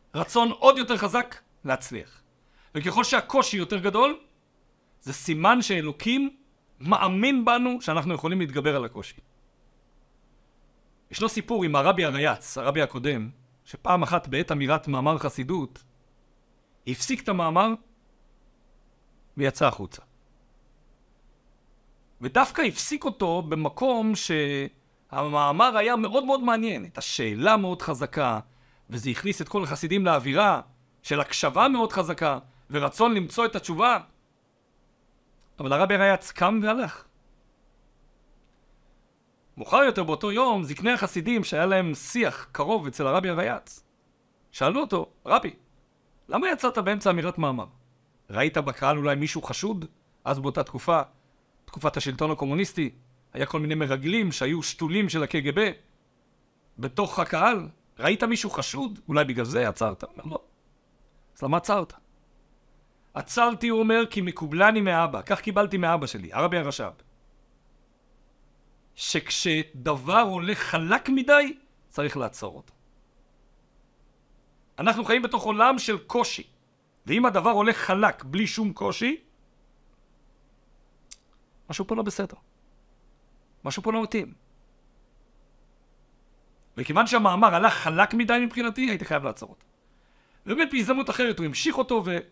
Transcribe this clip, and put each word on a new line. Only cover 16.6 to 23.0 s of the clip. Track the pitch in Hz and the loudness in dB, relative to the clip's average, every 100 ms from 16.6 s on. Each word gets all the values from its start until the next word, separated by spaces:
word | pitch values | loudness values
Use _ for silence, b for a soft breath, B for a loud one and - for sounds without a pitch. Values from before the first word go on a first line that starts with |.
| _ _ - | _ _ -10
הפסיק | 123 - 262 | -6 -4 -4
את | - | -2
המאמר | 190 165 165 214 220 - _ _ _ _ _ _ _ _ _ _ _ _ _ _ - | 0 2 4 2 0 -8 _ _ _ _ _ _ _ _ _ _ _ _ _ _ -4
ויצא | 139 - 143 | -2 2 0
החוצה. | - 98 - - _ _ _ _ _ _ _ _ _ _ _ _ _ _ _ _ _ _ _ _ _ | 0 -8 -14 -20 _ _ _ _ _ _ _ _ _ _ _ _ _ _ _ _ _ _ _ _ _
ודווקא | 123 254 269 - | 0 2 2 2
הפסיק | 277 - - 294 | -2 -2 -6 -4